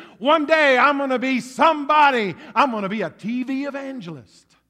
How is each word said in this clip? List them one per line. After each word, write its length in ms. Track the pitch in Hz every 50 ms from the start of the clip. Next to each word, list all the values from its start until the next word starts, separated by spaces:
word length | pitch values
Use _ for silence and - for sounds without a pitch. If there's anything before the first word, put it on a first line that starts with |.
| - - - _
"One 280 | 202 269 302 330 302
day 300 | 269 320 311 302 277 262
I'm 220 | 247 240 285 294 277
gonna 200 | 277 269 262 247
be 180 | 214 262 262 247
somebody. 960 | - - - - 285 320 320 294 285 277 302 302 294 285 269 240 214 190 156 - - - -
I'm 160 | 220 269 277 226
gonna 160 | 214 202 190
be 140 | 202 226 190
a 80 | 156
T 340 | - _ - 208 240 247 254
V 220 | 240 269 262 277
evangelist." 880 | 285 269 277 277 269 269 262 190 170 165 139 110 _ _ _ _ _ _ _ _ _